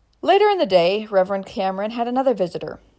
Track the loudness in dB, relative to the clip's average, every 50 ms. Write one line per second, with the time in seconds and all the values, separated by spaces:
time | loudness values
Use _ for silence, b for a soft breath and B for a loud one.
0 | _ _ _ -8 0 2 4 4 4 4 2 2 0 2 4 4 4 4 0 -2
1 | -6 -2 0 0 2 2 0 -6 -6 -8 -8 -4 -4 -4 -4 -4 -6 -8 -6 -6
2 | -6 -4 -2 0 0 0 0 0 -2 -4 -4 -8 -10 -10 -14 -16 _ _ _